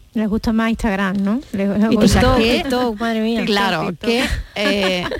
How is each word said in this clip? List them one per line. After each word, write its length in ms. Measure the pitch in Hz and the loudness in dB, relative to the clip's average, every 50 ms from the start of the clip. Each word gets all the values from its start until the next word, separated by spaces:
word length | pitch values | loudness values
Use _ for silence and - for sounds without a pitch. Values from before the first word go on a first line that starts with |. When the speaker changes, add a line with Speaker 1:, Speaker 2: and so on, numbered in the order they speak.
| - - - | -20 -8 -4
Speaker 1:
Les 140 | 220 214 202 | -2 -2 0
gusta 240 | 208 226 - 240 220 | 0 -2 0 0 0
más 180 | 220 226 226 | 0 0 0
Instagram, 480 | 226 - - 226 190 190 202 190 185 202 196 | 0 0 -2 -2 0 0 0 -2 0 0 0
¿no? 180 | 196 214 269 - - - | 0 -2 -2 -4 -6 -4
Les, 160 | 196 196 196 196 208 | -4 -2 0 0 2
les 140 | 208 226 220 | 2 2 4
Speaker 2:
Y 20 | |
Speaker 1:
gusta 100 | 208 220 | 4 4
Speaker 3:
O 40 | 196 | 4
sea 120 | - 196 247 254 262 | 4 4 4 4 4
Speaker 2:
TikTok, 40 | 247 | 4
Speaker 3:
que, 160 | 220 226 254 330 349 | 4 2 2 0 0
Speaker 2:
TikTok, 360 | 277 254 247 254 240 214 202 | 0 0 0 0 -2 -2 -2
madre 200 | 233 233 226 220 | -4 -2 -2 0
mía. 240 | 220 226 233 226 196 | 0 0 0 -2 0
Speaker 3:
claro, 420 | 220 202 202 202 190 180 160 160 170 | 0 0 0 0 0 0 -2 -2 -4
Speaker 1:
TikTok, 200 | 175 - - 233 | -6 -4 -2 -2
Speaker 3:
que, 100 | 233 247 277 | 0 0 0
Speaker 1:
TikTok. 180 | 294 - - - - - | -2 -2 -4 -6 -6 -6
Speaker 3:
eh, 480 | 202 208 202 202 208 190 190 185 180 - - - | -2 0 0 0 0 0 0 0 -2 -4 -4 -6